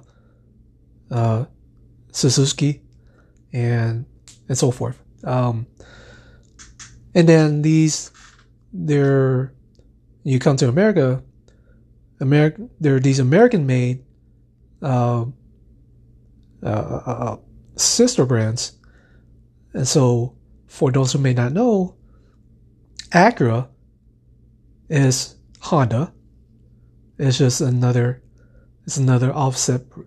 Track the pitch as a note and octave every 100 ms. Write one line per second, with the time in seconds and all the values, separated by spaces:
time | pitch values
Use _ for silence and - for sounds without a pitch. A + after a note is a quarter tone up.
0 | - _ _ _ _ _ _ _ _ _
1 | - A#2+ A#2 A2+ C3+ _ _ _ - -
2 | - - C3+ C3+ C#3 - D3 C#3+ - _
3 | _ _ _ _ _ B2 A#2+ A#2 A2+ A2+
4 | B2+ - - - - C3 C3 - A#2 -
5 | - - - B2+ B2 A#2 A#2+ - - -
6 | - - - - _ - - - - -
7 | - F3 E3 D#3+ D#3 D3+ D#3 D#3+ D#3 -
8 | - - - - _ _ _ F#3 D#3+ C#3+
9 | C#3 C3+ C3 B2+ C3+ - _ _ _ _
10 | _ _ D3 B2+ D#3 C3+ C3 C#3 G#3+ G3
11 | C3 C3 - _ _ _ _ - _ _
12 | _ - C3+ D3 D3+ D#3 A3 - D3+ C3+
13 | C3+ C3+ B2+ E3+ A#3+ G#3+ C3+ B2+ B2 B2+
14 | - _ _ _ _ _ _ _ C3+ B2
15 | A#2+ A#2 A#2+ - _ _ _ _ _ _
16 | - - _ - - - - A2 - -
17 | - A#2+ B2 G#2+ - - - - - -
18 | B3 - B2+ A#2+ A2 A#2 - - - _
19 | _ _ _ - _ _ _ G3+ C3 D#3+
20 | B2 A#2+ A#2+ - _ - _ - C#3 C3+
21 | C3 C#3+ C3+ B2 B2 E3 B3 G3+ F3+ -
22 | - _ _ _ _ _ _ _ _ -
23 | - E3+ G#3 - B2 A2+ B2+ _ _ _
24 | _ _ _ _ _ _ _ _ - D3+
25 | C3+ B2+ - - _ - - E3 A#2+ A2+
26 | E3 - _ _ _ _ _ _ _ _
27 | _ - C3+ B2 C3 B2 C#3 B2 B2 B2
28 | A#2+ B2 _ _ _ - _ _ - C#3+
29 | C3 B2 C3 - C3+ B2+ - B2+ - -